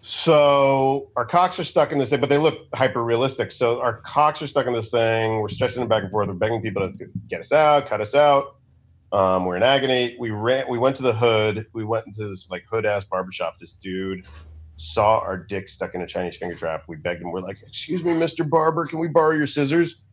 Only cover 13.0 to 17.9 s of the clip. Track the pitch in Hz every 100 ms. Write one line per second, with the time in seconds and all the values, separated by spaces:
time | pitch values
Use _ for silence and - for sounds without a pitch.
13 | 98 92 92 90 85 - 85 - 98 92
14 | 95 95 - - - - - - - -
15 | 104 110 - 95 80 101 92 - 87 92
16 | 87 87 90 85 90 82 82 78 - 80
17 | 87 87 87 90 90 98 - - -